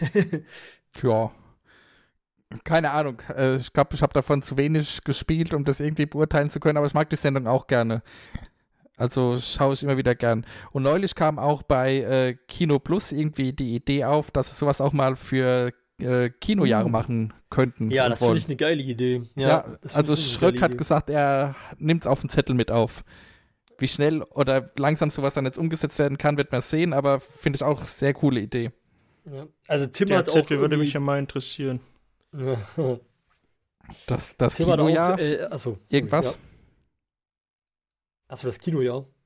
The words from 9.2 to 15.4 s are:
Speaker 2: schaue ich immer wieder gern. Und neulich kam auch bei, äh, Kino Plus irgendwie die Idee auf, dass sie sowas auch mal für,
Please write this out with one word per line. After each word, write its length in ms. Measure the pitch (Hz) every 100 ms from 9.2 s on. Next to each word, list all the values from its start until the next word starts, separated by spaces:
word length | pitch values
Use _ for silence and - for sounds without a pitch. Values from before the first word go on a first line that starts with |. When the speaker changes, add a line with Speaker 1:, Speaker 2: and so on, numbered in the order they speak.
| 127 123
Speaker 2:
schaue 340 | - - 139
ich 100 | 139
immer 140 | 143 135
wieder 180 | 127 120
gern. 300 | 117 110 - - -
Und 120 | 139
neulich 320 | 135 165 196 -
kam 220 | 156 151
auch 260 | 143 147
bei, 340 | - 135 131 135
äh, 400 | 113 131 131 123 -
Kino 320 | - 165 143
Plus 320 | - 175 -
irgendwie 400 | 147 151 147 131
die 240 | - 131 117
Idee 300 | - 139 127
auf, 260 | 151 147
dass 200 | 143 127
sie 40 | -
sowas 240 | 147 135
auch 140 | 139
mal 240 | 143 131 131
für, 560 | - 131